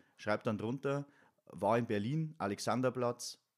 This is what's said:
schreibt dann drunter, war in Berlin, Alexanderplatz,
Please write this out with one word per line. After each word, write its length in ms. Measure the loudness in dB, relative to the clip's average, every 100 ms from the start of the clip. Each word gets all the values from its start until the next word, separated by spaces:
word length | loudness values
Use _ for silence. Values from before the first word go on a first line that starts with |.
| _ -8
schreibt 300 | 0 0 0
dann 100 | -2
drunter, 480 | -2 -2 0 -2 -4 -12 -20 _ -18
war 280 | -2 2 4
in 80 | 4
Berlin, 480 | 0 0 0 -2 -2
Alexanderplatz, 1000 | -2 -2 0 2 2 2 0 -2 -6 -12 _